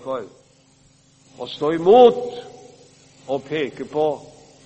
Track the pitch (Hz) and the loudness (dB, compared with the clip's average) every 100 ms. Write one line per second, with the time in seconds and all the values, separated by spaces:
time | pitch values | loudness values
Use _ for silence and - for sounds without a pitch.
0 | 131 131 95 - _ _ _ _ _ _ | -10 -10 -12 -20 _ _ _ _ _ _
1 | _ _ _ - 120 - 147 165 170 240 | _ _ _ -16 -16 -6 -4 0 4 8
2 | 240 - - - - - - - - _ | 8 4 -6 -12 -18 -20 -20 -20 -20 _
3 | _ - - 135 135 156 131 - 123 151 | _ -20 -10 -10 -6 -6 -6 -8 -8 -4
4 | 156 131 - - - - | -4 -4 -12 -20 -20 -20